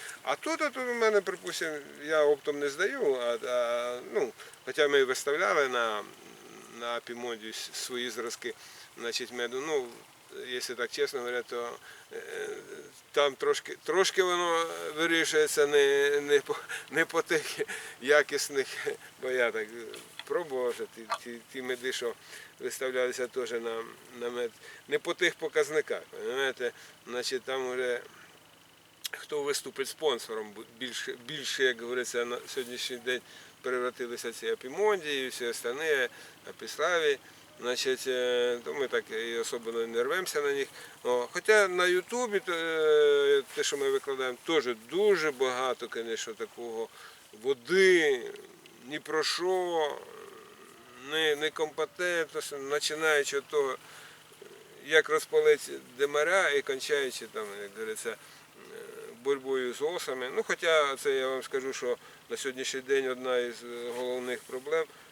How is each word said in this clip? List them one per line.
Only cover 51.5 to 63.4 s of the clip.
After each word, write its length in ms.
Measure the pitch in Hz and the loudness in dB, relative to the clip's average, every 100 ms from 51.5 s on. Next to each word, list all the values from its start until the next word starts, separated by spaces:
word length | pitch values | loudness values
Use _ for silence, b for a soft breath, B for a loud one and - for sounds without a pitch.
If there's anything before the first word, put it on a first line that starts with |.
| - 156 139 156 - 180 170 151 156 - 143 135 | -2 -4 -2 -4 -2 -2 0 -2 -4 -8 -8 -4
починаючи 640 | 147 - 151 160 147 139 143 | -2 -2 0 4 4 2 -2
від 100 | - | 0
того, 300 | 151 135 127 B B B B B - - - - - 139 | 0 0 -2 B B B B B -20 -20 -20 -20 -16 4
як 220 | 156 151 | 4 6
розпалити 640 | 156 - 156 151 147 - 139 127 123 | 0 2 6 8 6 2 -10 -12 -2
демаря 520 | 143 147 156 190 165 | 0 2 4 4 4
і 120 | 143 | 2
кончаючи, 640 | 135 131 - 147 131 - 113 | 0 -4 0 0 0 -4 -8
там, 200 | 113 107 101 | -8 -8 -8
як 80 | 104 | -12
говориться, 360 | 101 110 110 117 | -8 -8 -6 -6
е, 60 | 107 B B B - - - - - - 117 | -8 B B B -20 -18 -14 -14 -14 -14 -6
боротьбою 500 | 131 139 131 131 123 | -2 0 0 0 0
з 80 | 117 | -2
осами. 480 | 151 175 - - 127 | -2 -2 -4 -4 -2
Ну, 80 | 202 220 | -2 -2
хоча 500 | 180 170 160 143 135 | 0 4 4 4 0
це 180 | 143 | 0
я 140 | 135 131 | 2 2
вам 140 | 131 | -2
скажу, 300 | - 135 131 | -2 -4 -4
що 240 | - 123 120 B B - | -4 -2 -4 B B -10
на 60 | 117 | -6
сьогоднішній 440 | 135 127 131 135 | -4 -4 -4 -6
день 280 | 131 135 131 | 2 2 2
одна 300 | 127 127 | -2 0
із, 160 | 123 | 2